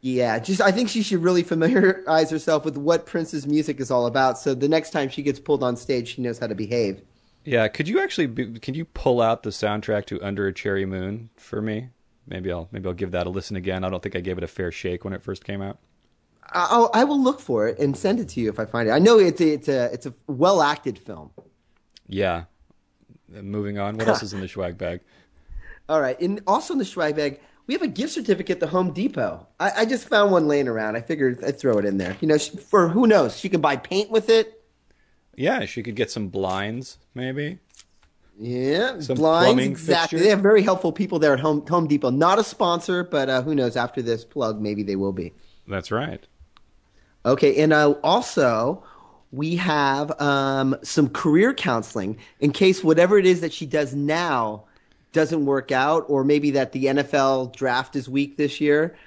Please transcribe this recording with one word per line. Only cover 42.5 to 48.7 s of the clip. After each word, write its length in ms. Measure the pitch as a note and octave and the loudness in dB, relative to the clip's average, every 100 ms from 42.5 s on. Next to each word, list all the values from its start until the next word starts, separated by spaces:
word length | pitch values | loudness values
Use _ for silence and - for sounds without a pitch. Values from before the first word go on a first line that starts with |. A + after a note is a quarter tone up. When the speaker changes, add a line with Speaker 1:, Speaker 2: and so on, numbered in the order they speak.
| - F#3 E3+ E3+ F3+ | 0 0 0 -2 -4
Speaker 1:
but, 260 | F3 D3 C3+ | -2 -2 0
uh, 140 | B2+ | 0
who 120 | C3 | 0
knows? 220 | D3+ B2 A#2+ | 0 0 0
After 240 | A#2+ - | -4 -4
this 240 | A#2 A2+ | -4 -4
plug, 360 | - - A#2 G#2+ | -6 -4 -4 -2
maybe 200 | G#2+ G#2 | -4 -4
they 140 | G#2 G2 | -4 -2
will 160 | G2 | -2
be. 220 | F#2+ E2+ - - _ - | -4 -10 -12 -20 _ -10
Speaker 2:
That's 240 | F#2+ - | -10 -6
right. 340 | A2 D3+ E2+ _ _ - _ _ _ _ _ _ _ - | -6 -6 -10 _ _ -20 _ _ _ _ _ _ _ 0
Speaker 1:
Okay, 340 | C#3 D3 C#3 | 4 4 4
and, 100 | D#3 | 4
uh, 240 | D3+ D3 C#3+ | 6 4 2
also, 800 | D3 G3 B3 - C3 A2 A#2+ | 2 0 0 0 2 2 -2